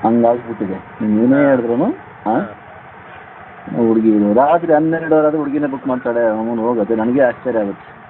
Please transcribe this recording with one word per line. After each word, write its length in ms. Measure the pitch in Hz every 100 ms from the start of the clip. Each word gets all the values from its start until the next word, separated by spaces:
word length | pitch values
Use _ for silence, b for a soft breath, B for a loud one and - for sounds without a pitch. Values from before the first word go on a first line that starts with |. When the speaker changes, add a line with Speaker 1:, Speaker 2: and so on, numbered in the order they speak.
| 113
Speaker 1:
ಹಂಗಾಗ್ಬಿಟ್ಟಿದೆ. 680 | 117 117 120 117 107 101
ನೀವ್ 500 | 95 - - 110 107
ಏನೇ 200 | 120 139
Speaker 2:
ಹಾ. 60 | 143
Speaker 1:
ಹೇಳಿದ್ರುನು, 340 | 135 117 117 190 381 - -
ಹಾ? 80 | -
Speaker 2:
ಹಾ. 220 | - 208 208 - - - - - - - - - - - -
Speaker 1:
ಹುಡುಗಿ, 580 | 117 113 110 107 101
ರಾತ್ರಿ 380 | 107 143 170 170
ಹನ್ನೆರಡುವರೆ 540 | 151 160 160 160 156 151
ಆದ್ರೆ 120 | 156
ಹುಡುಗಿನೇ 280 | 143 147 147
ಬುಕ್ 200 | 131 135
ಮಾಡ್ತಾಳೆ. 440 | 127 123 117 117
ಅವನು 320 | 107 110 117
ಹೋಗುತ್ತೆ, 320 | 113 120 101
ನನಗೆ 280 | 113 120 127
ಆಶ್ಚರ್ಯ 360 | 127 117 127 113
ಆಗುತ್ತೆ. 440 | 101 92 - - -